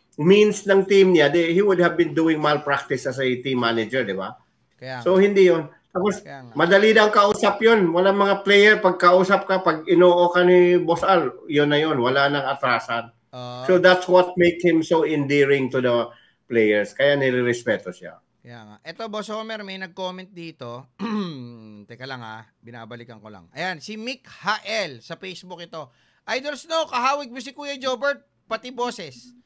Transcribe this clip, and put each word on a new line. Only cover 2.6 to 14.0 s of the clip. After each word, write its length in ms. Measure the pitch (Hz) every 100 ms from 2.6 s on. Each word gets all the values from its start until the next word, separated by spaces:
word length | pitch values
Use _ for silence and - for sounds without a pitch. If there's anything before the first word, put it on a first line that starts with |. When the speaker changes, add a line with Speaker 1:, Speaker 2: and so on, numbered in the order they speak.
| 143 139 - 131 135
Speaker 1:
as 80 | 127
a 120 | 131 123
team 240 | 135 127
manager, 400 | 117 113 104 131
di 80 | 104
ba? 240 | 95 95 - _ _ _ _
Speaker 2:
Kaya 240 | 131 127
Speaker 1:
So, 160 | 139 190
Speaker 2:
nga. 80 |
Speaker 1:
hindi 240 | 202 196 185
yun. 160 | 165 147 - _
Tapos, 320 | 180 202 - 151
Speaker 2:
Kaya 240 | 139 127
nga. 40 | 143
Speaker 1:
madali 320 | 170 196 214
lang 240 | 220 214
kausap 480 | 214 202 208 208 -
yun. 320 | 226 226 175
Walang 240 | 170 190 202
mga 240 | 202 196
player, 320 | 196 202 208 214
pag 160 | 185 180
kausap 480 | 180 185 185 196 -
ka, 160 | 190
pag 240 | 180 156 170
inoo 400 | 170 180 175 175
ka 80 | 180
ni 320 | 180 180 175 180
Boss 240 | 160 170 160
Al, 240 | 185 135 - -
yun 240 | 147 147
na 80 | 147
yun. 160 | 156 143
Wala 240 | 120 139 143
nang 160 | 143
atrasan. 720 | 135 139 131 117 - 117 117 _ _
Speaker 2:
Oo. 320 | 127 - 123 -
Speaker 1:
So, 100 | 180
that's 320 | 180 180